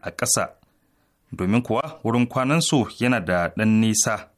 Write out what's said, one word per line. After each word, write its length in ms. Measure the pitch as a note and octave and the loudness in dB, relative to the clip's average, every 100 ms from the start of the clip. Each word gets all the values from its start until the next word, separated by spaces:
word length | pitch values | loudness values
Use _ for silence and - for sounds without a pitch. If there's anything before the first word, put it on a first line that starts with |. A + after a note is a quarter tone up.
a 80 | G2+ | -12
ƙasa, 340 | - A2+ - F#2 - _ _ _ _ _ _ _ | -6 -2 -2 -2 -8 _ _ _ _ _ _ _
domin 300 | - F#2 A2 | -6 0 0
kuwa 380 | A#2+ A2+ D3 - | 0 -4 -4 -6
wurin 240 | A2 A#2 A#2+ | -2 0 0
kwanansu 600 | C3 C3 D#3+ D#3+ D3+ A#2+ - | -2 0 0 2 0 0 -2
yana 200 | B2 B2 | 0 0
da 300 | F2 F2+ F2 - | 0 0 0 0
ɗan 140 | A2 A2 | 2 4
nisa. 340 | A2 G#2+ - G#2+ - | 2 2 0 -4 -8